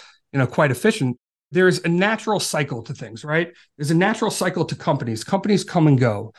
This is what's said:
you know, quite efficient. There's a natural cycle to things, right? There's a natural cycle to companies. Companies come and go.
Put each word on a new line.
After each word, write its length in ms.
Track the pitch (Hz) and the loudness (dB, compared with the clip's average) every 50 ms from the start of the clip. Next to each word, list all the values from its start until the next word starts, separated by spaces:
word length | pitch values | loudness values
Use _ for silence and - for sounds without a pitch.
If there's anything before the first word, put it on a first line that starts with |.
| - - _ _ _ _ | -20 -20 _ _ _ _
you 60 | - 139 | -2 -2
know, 80 | 127 | 0
quite 240 | - - - 160 139 | 0 2 2 2 2
efficient. 460 | 123 - - 214 220 - 143 123 120 - _ _ _ _ _ - | 2 0 0 0 0 0 -2 -2 -4 -6 _ _ _ _ _ -4
There's 320 | 139 175 185 185 160 - - | 2 4 4 4 4 2 0
a 40 | 170 | -2
natural 520 | 170 175 190 208 220 214 - 220 214 180 | 0 2 2 0 0 -2 -2 -2 -2 -2
cycle 420 | - - - 151 147 - 131 117 | -2 -4 -4 -4 -4 -4 -6 -10
to 100 | 107 - | -10 -12
things, 320 | 135 - 127 110 113 113 - | -12 -12 -12 -14 -14 -12 -8
right? 280 | 151 151 165 170 170 - _ _ _ _ - | -2 -2 -2 -2 -2 -8 _ _ _ _ -8
There's 120 | 147 139 | -4 0
a 40 | 165 | 2
natural 360 | 165 185 208 220 - 226 208 | 2 2 2 2 0 -2 -2
cycle 340 | - - 190 185 180 180 156 | -2 -2 -4 -2 -2 -2 -4
to 100 | - - | -4 -4
companies. 480 | - - - 147 131 - 117 113 107 - | -6 -2 -2 -2 -2 -2 -4 -6 -6 -4
Companies 400 | - - 190 190 202 208 185 - | -2 -2 -2 0 2 0 0 0
come 220 | - - 180 160 | 0 0 4 4
and 120 | 156 139 120 | 6 6 6
go. 360 | 127 117 104 101 104 110 - | 4 2 0 -2 -8 -12 -16